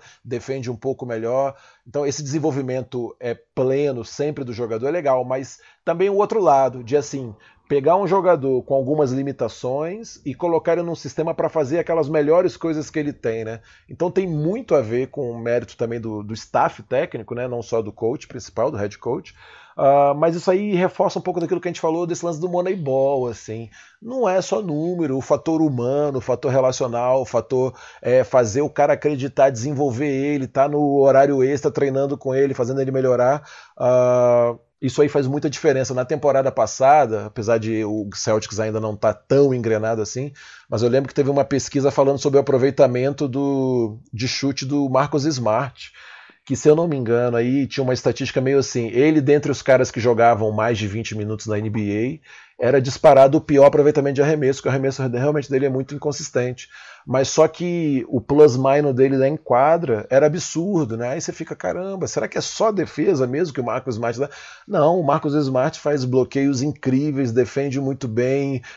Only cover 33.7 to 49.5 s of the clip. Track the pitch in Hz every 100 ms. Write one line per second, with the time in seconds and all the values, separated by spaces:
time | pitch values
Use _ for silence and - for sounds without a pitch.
33.7 | - 127 127 123 123 123 120 120 117 _
34.7 | _ 131 139 147 147 131 143 151 - 156
35.7 | 131 131 127 127 156 143 135 135 127 107
36.7 | - 131 151 120 107 104 - 107 117 107
37.7 | 110 107 107 104 - - 107 - 101 110
38.7 | 107 110 104 110 104 - 135 143 127 113
39.7 | 107 110 113 104 123 147 - - - -
40.7 | 110 120 131 135 - 135 143 139 135 -
41.7 | 143 135 139 139 139 151 139 135 131 135
42.7 | 135 131 123 135 139 147 131 139 135 131
43.7 | 127 110 110 - 107 127 - 139 135 135
44.7 | 143 135 131 147 151 147 127 110 110 127
45.7 | - - - - - - _ - 131 151
46.7 | 156 175 139 110 117 123 117 120 139 135
47.7 | - 131 127 131 113 135 143 131 139 131
48.7 | 127 117 117 151 156 135 147 147